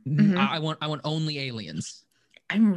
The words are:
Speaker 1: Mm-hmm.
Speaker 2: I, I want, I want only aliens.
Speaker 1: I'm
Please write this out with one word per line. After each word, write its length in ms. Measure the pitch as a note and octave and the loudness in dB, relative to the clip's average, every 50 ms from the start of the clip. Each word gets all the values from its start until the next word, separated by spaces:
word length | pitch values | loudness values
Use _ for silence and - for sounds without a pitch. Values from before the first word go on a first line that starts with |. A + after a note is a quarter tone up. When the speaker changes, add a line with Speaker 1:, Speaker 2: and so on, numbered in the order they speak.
| _ | _
Speaker 1:
Mm-hmm. 320 | C3 D3+ D3 G#3 G3+ F#3 F3+ | -2 2 4 4 4 4 4
Speaker 2:
I, 180 | C3+ C3+ D3 | 2 0 0
I 20 | D#3+ | -2
want, 200 | D3+ D#3 D#3 - D3+ | -2 -4 -4 -4 -4
I 40 | D3+ | -4
want 120 | D3+ C#3 - | -4 -4 -4
only 340 | D3+ D#3 D#3+ D#3+ D3+ D3+ C#3 | -4 -2 -2 -2 -2 -4 -4
aliens. 640 | C3+ C3 A#2+ A2+ G2+ D#2+ D#2 - - - - - _ _ _ _ _ _ _ _ _ _ | -6 -6 -6 -8 -10 -8 -8 -8 -8 -8 -12 -18 _ _ _ _ _ _ _ _ _ _
Speaker 1:
I'm 240 | - G#3 A3+ G#3 F#3 | 2 4 4 4 4